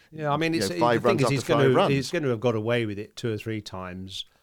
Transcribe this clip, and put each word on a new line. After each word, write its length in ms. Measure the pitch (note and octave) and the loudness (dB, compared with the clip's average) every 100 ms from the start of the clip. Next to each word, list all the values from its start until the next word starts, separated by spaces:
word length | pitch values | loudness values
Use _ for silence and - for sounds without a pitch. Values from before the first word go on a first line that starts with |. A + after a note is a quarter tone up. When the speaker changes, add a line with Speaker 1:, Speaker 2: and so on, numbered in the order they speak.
| _ | _
Speaker 1:
Yeah, 200 | D#3 D3+ | -8 -4
I 40 | D3 | 0
mean, 180 | E3 | 0
Speaker 2:
You 60 | E3 | 0
Speaker 1:
it's, 100 | F#2+ | -2
Speaker 2:
know, 60 | F2 | 0
Speaker 1:
it, 20 | |
Speaker 2:
five 240 | A#2+ A#2 | 2 4
Speaker 1:
the 60 | A2+ | 2
thing 100 | E3 | 2
Speaker 2:
runs 20 | |
Speaker 1:
is, 40 | |
Speaker 2:
after 100 | B2+ | 2
Speaker 1:
he's 80 | B2+ | 0
Speaker 2:
five 160 | A2+ - | 2 4
Speaker 1:
gonna, 160 | C3+ | 4
Speaker 2:
runs. 180 | C3 F#3 | 4 4
Speaker 1:
he's 180 | C#3 B2+ | 2 0
gonna 160 | - D3 | -2 0
have 120 | A#2 | 0
got 140 | A#2+ | 0
away 320 | A2 G#2+ A#2+ A2+ | 0 0 0 0
with 140 | G2+ | -6
it 160 | G#2+ - | -10 -8
two 160 | A#2+ | -6
or 40 | G#2+ | -4
three 240 | A2+ A2 | -4 -8
times, 640 | G2+ F#2+ F#2 F#2 F#2+ F#2+ - _ | -8 -12 -10 -10 -12 -12 -14 _